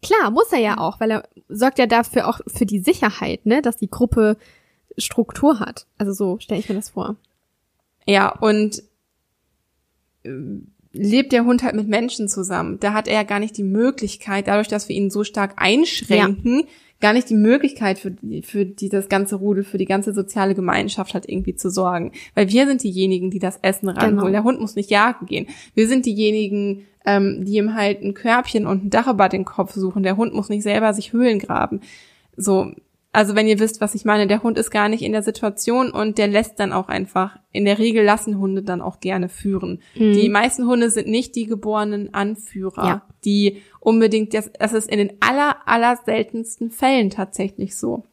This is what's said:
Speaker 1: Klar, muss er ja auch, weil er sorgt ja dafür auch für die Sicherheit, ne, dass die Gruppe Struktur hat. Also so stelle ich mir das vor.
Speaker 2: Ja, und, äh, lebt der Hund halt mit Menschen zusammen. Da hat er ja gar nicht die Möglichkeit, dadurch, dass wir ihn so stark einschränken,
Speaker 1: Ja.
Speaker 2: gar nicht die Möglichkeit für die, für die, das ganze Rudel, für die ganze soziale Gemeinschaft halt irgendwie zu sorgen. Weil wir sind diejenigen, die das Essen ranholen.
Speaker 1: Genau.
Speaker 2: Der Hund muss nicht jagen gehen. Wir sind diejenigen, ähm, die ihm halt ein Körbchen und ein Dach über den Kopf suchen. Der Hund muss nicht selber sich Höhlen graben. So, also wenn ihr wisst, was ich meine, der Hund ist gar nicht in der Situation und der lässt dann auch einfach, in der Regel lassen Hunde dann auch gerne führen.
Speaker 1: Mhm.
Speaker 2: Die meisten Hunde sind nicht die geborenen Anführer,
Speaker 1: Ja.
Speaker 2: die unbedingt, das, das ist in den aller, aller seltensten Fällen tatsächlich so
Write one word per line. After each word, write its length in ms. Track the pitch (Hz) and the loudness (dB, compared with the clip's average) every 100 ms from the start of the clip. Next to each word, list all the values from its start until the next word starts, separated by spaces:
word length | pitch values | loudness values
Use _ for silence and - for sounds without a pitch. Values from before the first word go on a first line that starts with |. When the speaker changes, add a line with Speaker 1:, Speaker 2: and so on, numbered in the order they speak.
Speaker 1:
Klar, 300 | - 440 233 | 2 2 2
muss 220 | 240 453 | 2 2
er 80 | 294 | 2
ja 180 | 220 - | 0 0
auch, 220 | 165 - | -4 -2
weil 100 | 220 | -2
er 180 | 220 - _ _ | -2 -6 _ _
sorgt 320 | 208 254 269 | 0 0 2
ja 60 | 240 | 2
dafür 420 | 233 233 - - | 2 2 0 -2
auch 100 | - - | -4 -8
für 200 | - 214 | -2 0
die 120 | 208 | 0
Sicherheit, 680 | 185 370 214 - - - 208 | 0 0 0 -2 -6 -4 0
ne, 160 | 254 | 2
dass 160 | 254 - | 0 -4
die 120 | 202 | -8
Gruppe 460 | - 240 - 214 214 _ _ _ _ _ - | 0 0 4 2 2 _ _ _ _ _ -10
Struktur 640 | - - 226 - 285 247 | -6 -2 -4 2 2 2
hat. 280 | - - - _ | -4 -10 -20 _
Also 140 | 202 | -6
so 260 | 196 196 190 | -2 -2 -4
stelle 220 | - 202 | -4 -6
ich 80 | 214 | -4
mir 80 | 202 | -6
das 140 | - | -6
vor. 260 | - 196 214 _ _ _ _ _ _ _ _ - | -8 -8 -10 _ _ _ _ _ _ _ _ 0
Speaker 2:
Ja, 220 | 196 196 | 2 2
und, 520 | - 220 214 214 208 _ _ _ _ _ _ _ _ _ _ _ _ _ _ | 2 2 4 0 -4 _ _ _ _ _ _ _ _ _ _ _ _ _ _
äh, 60 | - 135 - - - _ _ | -14 -12 -12 -12 -14 _ _
lebt 400 | - 202 240 269 | -4 2 2 4
der 120 | 247 | 2
Hund 180 | 240 247 | 4 2
halt 100 | 254 | 0
mit 140 | 214 214 | -4 -2
Menschen 400 | 208 240 - 208 | -2 -2 -6 -6
zusammen. 500 | 202 185 175 170 - | -6 -4 -4 -6 -2
Da 120 | 202 | -2
hat 160 | 214 214 | -2 0
er 60 | |
ja 80 | 214 | -2
gar 160 | 208 202 | 0 -2
nicht 160 | 214 214 | -4 -4
die 80 | |
Möglichkeit, 840 | 196 196 247 269 208 - - 196 196 | -2 2 0 0 -8 -10 -6 -4 0
dadurch, 220 | 202 214 | 0 0
dass 200 | 208 - | -4 -4
wir 60 | |
ihn 160 | - 196 | -2 -2
so 140 | 202 | -2
stark 300 | 214 - 196 - | -4 -2 -4 0
einschränken, 1040 | 185 233 339 - - 208 202 196 233 262 | 2 4 2 -2 2 4 4 2 2 2
Speaker 1:
Ja. 40 | 330 - _ _ | 0 -8 _ _
Speaker 2:
gar 120 | - | 2
nicht 160 | 233 247 | 2 4
die 60 | |
Möglichkeit 640 | 220 214 269 285 - 208 190 | 4 6 4 2 -2 -2 -2
für 140 | 196 | -6
die, 300 | 185 208 156 | -10 -10 -10
für 220 | - 202 | -6 -2
die, 240 | 190 202 196 | -2 -4 -4
das 200 | 196 196 | -2 0
ganze 260 | 196 196 202 | -2 0 -2
Rudel, 280 | 202 196 | 0 0
für 120 | 196 190 | -2 -4
die 80 | 190 | 0
ganze 260 | 196 202 | 0 -2
soziale 420 | 202 196 - 196 | -4 -4 -2 0
Gemeinschaft 580 | 196 180 - 202 202 185 | 0 0 0 -2 -6 -6
halt 140 | 208 - | -8 -6
irgendwie 280 | 185 - - | -6 -6 -6
zu 120 | 190 | -4
sorgen. 440 | 185 185 175 165 - - - | -2 -2 -2 -6 -12 -8 0
Weil 120 | 196 | 2
wir 180 | 220 277 | 4 4
sind 160 | 262 | 2
diejenigen, 460 | 214 185 190 185 185 | -2 -2 0 0 -2
die 80 | 185 | -4
das 180 | 180 - | -6 -2
Essen 260 | 190 196 196 | -2 -2 -4
ranholen. 280 | - 220 202 | 0 2 2
Speaker 1:
Genau. 120 | 185 | 2
Speaker 2:
Der 140 | 208 | 2
Hund 160 | 220 262 | 2 0
muss 160 | 214 - | -4 -6
nicht 140 | 202 | 0
jagen 360 | 202 220 247 180 | 2 2 0 -8
gehen. 220 | - - - - | -8 -8 -14 -6
Wir 140 | - 220 | 0 2
sind 180 | 262 247 | 2 0
diejenigen, 800 | 202 214 214 208 202 202 196 - _ | 0 0 2 -2 -2 -2 -4 -10 _
ähm, 400 | - 202 196 - | 0 2 2 0
die 120 | 185 208 | -2 0
ihm 180 | 208 | 0
halt 260 | 220 202 202 | 0 -2 0
ein 120 | 202 | -4
Körbchen 500 | 196 233 240 254 220 208 | -4 0 0 2 -2 0
und 180 | 190 | -2
ein 60 | 196 | 0
Dach 180 | 220 254 | 0 2
über 200 | 202 190 | 2 2
den 160 | 190 | 2
Kopf 300 | 190 - 190 | -4 -4 -4
suchen. 300 | 208 190 190 | -2 -4 0
Der 120 | 185 196 | 0 0
Hund 160 | - | -2
muss 160 | - 202 | -2 -4
nicht 140 | 208 | -4
selber 320 | 208 214 220 | 0 2 2
sich 180 | 208 - | 0 -2
Höhlen 280 | 233 247 214 | 2 2 2
graben. 400 | - - - 196 - - _ _ _ - | 0 -2 -2 -4 -10 -20 _ _ _ -8
So, 340 | 196 190 - - _ _ _ | 0 0 0 -8 _ _ _
also 240 | 220 208 214 | 2 2 2
wenn 100 | 220 | 4
ihr 140 | 208 | 4
wisst, 200 | 220 220 | 2 0
was 140 | 208 | -6
ich 100 | 208 | -2
meine, 220 | 220 208 202 | 0 2 4
der 160 | 208 | 2
Hund 160 | 233 220 | 0 -2
ist 120 | 220 | -2
gar 160 | 214 208 | 0 0
nicht 140 | 220 | 0
in 100 | - | -2
der 100 | 214 | -2
Situation 680 | 202 214 214 202 - 240 254 | -2 -4 -6 -4 -2 0 0
und 260 | - 214 214 | -2 -2 0
der 80 | 208 | 2
lässt 320 | 202 233 - | 2 0 -4
dann 140 | 202 | -4
auch 160 | - 190 | -2 -4
einfach, 500 | 190 190 185 190 - _ | -6 -2 -2 -4 -6 _
in 120 | - | -2
der 140 | 202 208 | 0 2
Regel 240 | 220 226 | 2 4
lassen 340 | 208 214 226 202 | 4 2 0 -2
Hunde 220 | 196 196 | -2 -2
dann 180 | 196 180 | -4 -6
auch 180 | 185 - | -6 -8
gerne 300 | 185 190 180 | -4 -4 -4
führen. 520 | - 202 190 185 180 _ | -4 -4 -2 -4 -8 _
Speaker 1:
Mhm. 200 | - 214 | 2 4
Speaker 2:
Die 140 | 202 208 | 6 6
meisten 360 | 208 240 254 240 | 4 2 0 2
Hunde 240 | 247 233 | 2 2
sind 160 | 220 - | 0 0
nicht 300 | 220 247 - | -2 -2 -6
die 80 | 220 | -6
geborenen 640 | 220 214 214 208 208 202 | -4 -2 -2 -2 -4 -6
Anführer, 720 | 202 202 214 - 190 185 185 | -4 -4 -4 -12 -8 -8 -2
Speaker 1:
Ja. 180 | 185 190 _ - | -2 -2 _ -6
Speaker 2:
die 340 | 208 202 202 202 _ - | 0 2 2 0 _ -4
unbedingt, 560 | - 226 220 220 214 | 2 4 4 2 0
das, 160 | 214 214 - | -4 -4 -4
das 140 | 214 | -2
ist 160 | 220 214 | -2 -2
in 80 | 214 | 0
den 140 | 202 202 | 0 0
aller, 360 | 220 262 294 - - | 0 2 0 -2 0
aller 300 | 233 233 240 | 2 2 0
seltensten 640 | - 220 220 226 226 - 233 | -2 -2 -2 -6 -10 -8 -10
Fällen 380 | - 262 269 202 | -2 2 2 2
tatsächlich 680 | 202 190 - 196 - 196 - | -2 -8 -6 -6 -6 -10 -6
so 260 | 233 233 - | -6 -6 -10